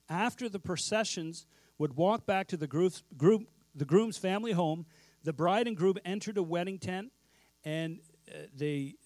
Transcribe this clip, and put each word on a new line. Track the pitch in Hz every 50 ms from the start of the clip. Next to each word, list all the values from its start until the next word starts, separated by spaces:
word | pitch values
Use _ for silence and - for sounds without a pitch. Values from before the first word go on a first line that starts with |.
| _ -
After | 160 180 214 240 - - 247 220
the | 190 190
processions | - - 180 - - - 208 220 220 - - 185 160 160 165 - - _ _ _ _ _ _ -
would | 151 147 127
walk | 143 170 196 220 - -
back | - 190 190 190 -
to | 185
the | 156 156 139
groom's, | 131 156 180 185 - - - _ 180
groom, | 127 139 190 220 208 220 - _ _ _ _ -
the | 139 143
groom's | 135 160 202 226 226 170 -
family | - 185 190 208 226 233
home, | 196 170 175 156 156 170 160 - _ _ _ _ _ _ -
the | 160
bride | 156 127 165 175 196 226 240
and | 240 220
groom | 151 175 190 185 202 -
entered | 175 196 208 - 214 208 202
a |
wedding | 180 160 170 170 180 190 190 175
tent, | - 180 180 190 208 262 - _ _ _ _ _ _ _ _ _ -
and, | 156 156 160 165 160 165 - - _ _ _ _ -
uh, | - 151 - - 139
they | 135 147 147 147 143 135 139 - - _